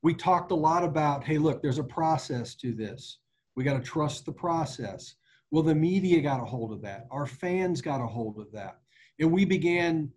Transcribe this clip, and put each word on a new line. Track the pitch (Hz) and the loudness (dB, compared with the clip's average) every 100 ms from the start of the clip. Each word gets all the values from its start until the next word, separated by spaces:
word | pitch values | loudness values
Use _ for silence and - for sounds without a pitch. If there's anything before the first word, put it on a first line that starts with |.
we | 160 | 2
talked | 170 - 180 175 | 2 2 2 2
a | |
lot | 175 156 170 | 2 4 4
about, | 175 151 147 139 | 2 2 2 0
"Hey, | 139 156 | 0 2
look, | 156 135 | 2 2
there's | 147 131 | 0 -2
a | |
process | 135 - 160 151 - 123 113 - | -2 0 2 2 0 -6 -6 -8
to | 127 | -6
this. | 107 107 92 - - _ _ _ - | -4 -6 -8 -16 -20 _ _ _ -4
We | |
gotta | 131 135 | 0 0
trust | 120 160 151 - | -2 -2 -2 -4
the | - | -10
process." | - 175 165 147 - 110 90 - - _ _ _ | -6 -2 0 -2 -6 -10 -10 -16 -20 _ _ _
Well, | 156 | 0
the | 156 | 4
media | 156 165 190 185 170 | 4 4 2 4 4
got | 143 131 | 4 -2
a | |
hold | 117 123 110 | -4 -6 -6
of | 104 | -8
that. | 104 98 - | -10 -12 -10
Our | 131 143 | -8 -8
fans | 123 180 185 185 160 | -6 -2 0 0 -2
got | 151 135 | -2 -4
a | 120 | -4
hold | 110 110 107 | -4 -6 -8
of | 107 | -14
that. | 107 95 - _ _ _ _ | -14 -14 -16 _ _ _ _
And | 160 | 2
we | 175 | 4
began | 196 185 165 175 170 160 147 | 4 4 2 2 2 0 -2